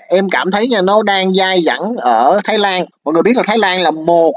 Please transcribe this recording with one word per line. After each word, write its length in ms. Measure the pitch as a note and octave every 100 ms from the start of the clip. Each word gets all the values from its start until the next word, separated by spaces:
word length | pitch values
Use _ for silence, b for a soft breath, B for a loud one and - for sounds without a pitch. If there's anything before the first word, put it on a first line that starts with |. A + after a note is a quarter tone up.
| -
em 220 | F3+ G3
cảm 220 | C#3+ D#3
thấy 160 | G3+ A#3+
nha, 140 | A3
nó 200 | F#3 G#3+
đang 340 | G#3 G3 F#3+ F#3+
dai 280 | F#3 F#3 D#3
dẳng 300 | B2 F#3+ A#3+
ở 420 | B2 A2+ C3+ G3
Thái 160 | G3+ G#3+
Lan. 260 | G3+ F#3 E3 _
Mọi 100 | C#3
người 100 | E3
biết 140 | E3+ B3
là 60 | F#3
Thái 120 | A3+
Lan 240 | G3 F#3
là 100 | E3+
một 420 | D#3 D#3+ E3+ E3